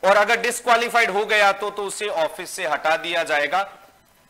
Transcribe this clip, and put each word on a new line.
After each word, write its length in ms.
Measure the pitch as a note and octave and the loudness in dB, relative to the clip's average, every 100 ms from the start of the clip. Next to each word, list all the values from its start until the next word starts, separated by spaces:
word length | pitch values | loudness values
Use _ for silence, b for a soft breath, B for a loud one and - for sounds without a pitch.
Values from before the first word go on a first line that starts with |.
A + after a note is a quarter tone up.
और 120 | F#3 G#3 | 4 4
अगर 240 | G#3 A#3+ | 4 2
disqualified 680 | A#3+ A#3 B3 A#3 A#3 A#3 A3 | 0 -4 2 2 4 0 2
हो 140 | F#3+ | 0
गया 260 | G#3 G#3+ G3+ | 0 2 4
तो, 160 | G3 G#3 | 2 -4
तो 120 | G3+ | -6
उसे 240 | G3+ - G#3 | -8 -6 -6
office 440 | D#3+ D3+ - E3+ | -4 -4 -6 -12
से 160 | - F3 | -6 -4
हटा 300 | C#3+ D#3 D#3+ | -2 0 0
दिया 260 | E3 E3+ | 0 -4
जाएगा, 360 | D3+ D3+ C#3+ F3+ G3+ - - _ _ _ | 0 0 0 -2 -4 -10 -20 _ _ _